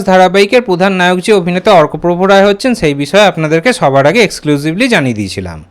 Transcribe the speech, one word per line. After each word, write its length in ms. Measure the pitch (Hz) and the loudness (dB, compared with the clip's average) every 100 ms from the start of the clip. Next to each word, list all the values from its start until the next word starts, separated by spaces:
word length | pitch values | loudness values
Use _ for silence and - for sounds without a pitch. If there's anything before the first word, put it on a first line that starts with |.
| 196 | 2
ধারাবাহিকের 560 | 185 185 185 202 254 | 2 4 2 2 0
প্রধান 300 | 240 180 190 | 0 -2 -2
নায়ক 260 | 190 180 185 | 0 0 0
যে 100 | 175 | 0
অভিনেতা 380 | 208 175 180 180 | 0 0 -2 2
অর্কপ্রভ 460 | 185 151 156 175 175 | 4 2 -2 -4 0
রায় 240 | 190 196 202 | 2 4 2
হচ্ছেন, 240 | 202 262 | 0 -2
সেই 200 | 240 160 | -2 -2
বিষয়ে 340 | 143 143 196 214 | -2 0 2 2
আপনাদেরকে 400 | 165 156 160 160 | 0 -2 0 0
সবার 320 | 240 151 135 139 | 0 0 2 2
আগে 140 | 208 | 2
এক্সক্লুসিভলি 640 | 202 - 147 147 151 170 262 | 0 -2 -4 -2 -2 -2 0
জানিয়ে 300 | 214 131 110 | 0 -2 -4
দিয়েছিলাম। 400 | 98 95 90 80 76 | -6 -8 -10 -12 -18